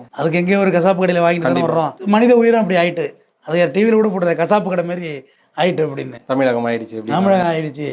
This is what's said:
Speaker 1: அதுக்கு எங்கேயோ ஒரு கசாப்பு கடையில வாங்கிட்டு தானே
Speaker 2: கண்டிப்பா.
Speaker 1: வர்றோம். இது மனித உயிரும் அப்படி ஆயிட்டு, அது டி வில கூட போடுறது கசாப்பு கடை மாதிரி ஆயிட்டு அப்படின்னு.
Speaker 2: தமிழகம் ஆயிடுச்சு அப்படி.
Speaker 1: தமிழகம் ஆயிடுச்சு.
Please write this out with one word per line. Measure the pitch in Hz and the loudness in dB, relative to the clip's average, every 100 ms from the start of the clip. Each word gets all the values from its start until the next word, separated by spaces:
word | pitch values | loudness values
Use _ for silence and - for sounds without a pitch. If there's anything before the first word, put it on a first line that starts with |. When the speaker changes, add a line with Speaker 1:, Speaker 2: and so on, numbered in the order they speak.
| 120 | -12
Speaker 1:
அதுக்கு | - 156 165 | -6 -2 0
எங்கேயோ | 175 202 | 0 0
ஒரு | 190 | 2
கசாப்பு | 175 175 185 | 2 2 2
கடையில | 180 175 | 0 2
வாங்கிட்டு | 170 175 160 | 2 2 0
தானே | |
Speaker 2:
கண்டிப்பா. | 131 165 | 0 0
Speaker 1:
வர்றோம். | 160 151 | 0 -2
இது | - 202 | -4 0
மனித | 208 240 | 2 4
உயிரும் | 240 233 226 | 4 4 2
அப்படி | 196 180 | 2 2
ஆயிட்டு, | 175 170 147 - _ _ - | 0 -2 -6 -8 _ _ -4
அது | 170 170 | 0 0
டி | 185 | 2
வில | 220 | 2
கூட | 220 214 | 4 2
போடுறது | 190 175 160 | 0 -2 0
கசாப்பு | 165 208 185 | 2 0 0
கடை | 180 | -4
மாதிரி | 170 180 170 143 - _ _ - | -4 -6 -8 -10 -14 _ _ -2
ஆயிட்டு | 175 156 | -2 0
அப்படின்னு. | 156 139 131 120 - | -4 -4 -10 -12 -6
Speaker 2:
தமிழகம் | 131 131 117 117 | 0 2 0 -2
ஆயிடுச்சு | 117 113 113 | -4 -6 -10
அப்படி. | 110 | -4
Speaker 1:
தமிழகம் | 156 190 190 175 | 0 2 2 0
ஆயிடுச்சு. | 160 156 139 147 | -2 -6 -8 -10